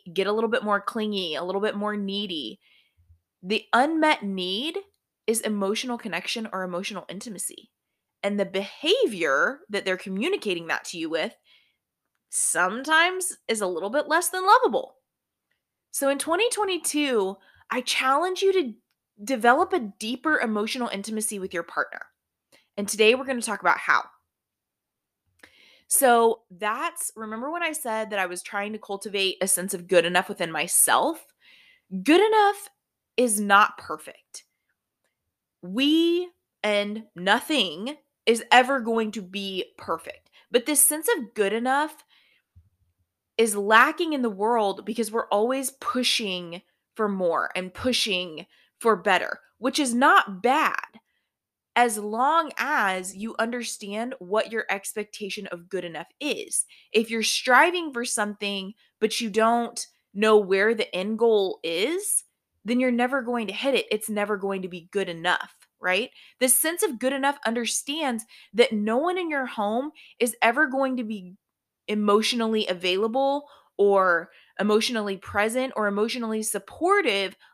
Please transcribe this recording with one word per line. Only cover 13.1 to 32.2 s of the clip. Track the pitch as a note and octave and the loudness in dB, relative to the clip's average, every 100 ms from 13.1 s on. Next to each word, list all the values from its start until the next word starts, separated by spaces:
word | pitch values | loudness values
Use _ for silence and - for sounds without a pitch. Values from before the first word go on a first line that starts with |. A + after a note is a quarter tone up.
| F#4 F4+ - - | 0 -6 -8 -4
is | A3+ | -2
a | G3 | -2
little | F3 F#3+ | -2 -2
bit | C4 - | -2 0
less | D#4 F4 | 0 0
than | F#4 F#4 | 0 4
lovable. | A#4 B4 G3+ - - _ _ _ _ _ _ _ _ _ | 6 4 0 -4 -12 _ _ _ _ _ _ _ _ _
So | - C#4 | -4 0
in | C#4 | 0
twenty | C#4+ F4 A#4 | 0 0 0
twenty-two, | A#4+ G#4 F4+ - D4 C#4+ A#3+ F#3+ G3+ _ _ - | 0 -2 -2 -2 -2 0 2 0 -4 _ _ -8
I | B3+ | -6
challenge | B3+ - C4 C#4 F4+ F#4 | -2 0 2 2 2 0
you | G4 | 2
to | F#4+ C4+ G#3+ _ _ _ - | 2 0 -4 _ _ _ -12
develop | G#3 C4 A#3 C4 F4 | -4 2 4 4 4
a | F#4 | 0
deeper | A3 - A3 B3 D#4+ D4+ | -4 -8 -8 -4 0 0
emotional | A#3+ G#3+ A3 C4 A#3+ | 0 -2 -2 -4 -6
intimacy | G3 G3 A3 G#3+ G#3 | -6 -6 -6 -6 -6
with | F#3 | -6
your | F3 | -6
partner. | E3+ - - - - _ _ _ _ _ _ - | -6 -6 -6 -8 -18 _ _ _ _ _ _ -8
And | G3 | -4
today | G#3+ G#3+ B3+ | 2 4 4
we're | C4 | 2
gonna | B3+ | -4
talk | A3+ G#3 | -4 -2
about | F3+ - | 2 2
how. | - C#3 - _ _ _ _ _ _ _ _ _ _ _ _ _ - _ _ _ - | 4 2 0 _ _ _ _ _ _ _ _ _ _ _ _ _ -20 _ _ _ -4
So | - C4 A#3 A3+ - _ | 2 6 6 6 2 _
that's, | F3 G#3 A3+ E4 D#4 - - | -8 -6 -4 -6 -6 -10 -10
remember | A3 A3 C4 | -10 -8 -6
when | E4+ | -4
I | E4+ | -4
said | D4+ B3 A3 G#3+ | -4 -4 -4 -4
that | G#3 | -4
I | F#3 | -4
was | F3+ | -6
trying | - G#3 G3+ | -8 -6 -6
to | G#3+ | -8
cultivate | - G3 G#3+ G3 F#3+ - | -8 -10 -6 -2 -2 0
a | F#3 | -2
sense | - F#3 | -2 -2
of | F#3 F3 | -8 0
good | F3+ E3 | 2 4
enough | F3+ F#3 | 2 0
within | - E3+ | -4 -6
myself? | D#3+ E3+ - - B2 G#3+ E4 - _ _ - _ _ _ F#3+ | -4 -2 2 4 4 4 0 -10 _ _ -20 _ _ _ -4
Good | F#3+ E4 | 4 6